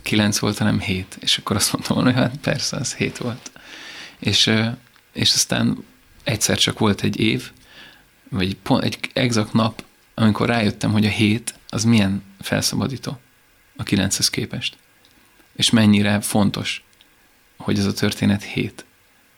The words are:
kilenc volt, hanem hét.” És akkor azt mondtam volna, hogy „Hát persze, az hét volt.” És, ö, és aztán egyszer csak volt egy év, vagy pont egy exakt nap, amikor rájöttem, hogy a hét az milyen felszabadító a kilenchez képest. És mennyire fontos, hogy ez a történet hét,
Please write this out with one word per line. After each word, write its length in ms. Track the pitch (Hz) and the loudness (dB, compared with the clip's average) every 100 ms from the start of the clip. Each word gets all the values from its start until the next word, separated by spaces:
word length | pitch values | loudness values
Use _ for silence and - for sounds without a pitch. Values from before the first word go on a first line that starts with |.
kilenc 360 | - 107 104 101 | -2 2 2 0
volt, 200 | 107 104 | -2 0
hanem 220 | 107 107 | 0 0
hét.” 360 | - 92 95 - | -2 -4 -6 -8
És 180 | - - | -4 -2
akkor 180 | - 104 | -2 -2
azt 160 | - | 0
mondtam 220 | - - - | -2 -2 0
volna, 160 | 127 | 2
hogy 80 | 127 | 2
„Hát 160 | 131 131 | 0 -2
persze, 400 | - 147 - - | -4 -2 -4 -6
az 180 | 123 | -6
hét 240 | - - - | -4 -4 -4
volt.” 320 | 123 123 - - - - - - - - | -8 -10 -14 -20 -20 -18 -18 -16 -18 -8
És, 280 | 110 101 - | -2 2 4
ö, 200 | 110 113 120 _ _ _ | 2 0 -4 _ _ _
és 220 | - - | -2 0
aztán 500 | - - 120 117 - - _ _ - | 0 0 0 0 -2 -8 _ _ -10
egyszer 340 | - 110 - 98 | -4 -2 0 0
csak 200 | - - | 0 2
volt 240 | 110 95 | 2 2
egy 180 | 107 101 | 0 0
év, 300 | 110 127 - - - - - - _ _ - | 0 -2 -6 -18 -20 -20 -20 -20 _ _ -8
vagy 260 | 95 92 98 | -4 -2 -4
pont 280 | - 123 | -2 0
egy 140 | - - - | 0 -4 -6
exakt 400 | - 123 113 107 | -2 0 0 0
nap, 320 | 113 110 - - _ _ | 0 0 -4 -16 _ _
amikor 340 | - 110 104 117 | 0 2 2 2
rájöttem, 440 | 117 104 - 110 | 2 0 0 0
hogy 140 | 107 107 | 2 2
a 40 | |
hét 440 | 101 104 113 - - - | 2 2 2 -4 -14 -8
az 160 | - | 0
milyen 380 | 113 113 98 98 - - | 4 4 4 0 -8 -14
felszabadító 800 | - 107 101 - 104 127 - - _ _ _ _ _ - | -4 -2 0 -2 -4 -4 -10 -12 _ _ _ _ _ -12
a 60 | |
kilenchez 480 | - 101 101 - - | -2 0 2 0 -2
képest. 460 | - - - - - _ _ _ _ _ _ _ - | -2 -6 -6 -8 -10 _ _ _ _ _ _ _ -2
És 140 | - | 2
mennyire 500 | 113 107 101 104 104 | 6 6 6 4 0
fontos, 640 | - 110 98 - 101 - - _ _ _ _ _ _ - | 0 2 2 0 -6 -8 -14 _ _ _ _ _ _ -8
hogy 220 | - 104 | -2 0
ez 60 | |
a 80 | 98 | 0
történet 500 | - 104 - 101 101 | 0 -2 2 2 2
hét, 420 | - 104 104 - - _ _ _ _ | -2 -6 -6 -8 -20 _ _ _ _